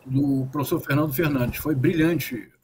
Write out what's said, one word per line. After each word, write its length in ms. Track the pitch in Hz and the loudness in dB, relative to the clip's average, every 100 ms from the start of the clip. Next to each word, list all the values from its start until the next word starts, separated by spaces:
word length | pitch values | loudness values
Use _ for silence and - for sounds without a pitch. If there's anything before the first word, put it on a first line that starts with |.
| 135 | -4
do 400 | 131 143 135 131 | 0 2 0 -2
professor 280 | 147 131 170 | -4 -2 -2
Fernando 320 | - 147 156 | 0 0 2
Fernandes. 460 | 135 160 135 120 - | 0 0 2 0 -2
Foi 140 | 151 | -2
brilhante 760 | 139 156 170 160 160 - 117 - _ | 2 2 4 2 2 -2 -8 -10 _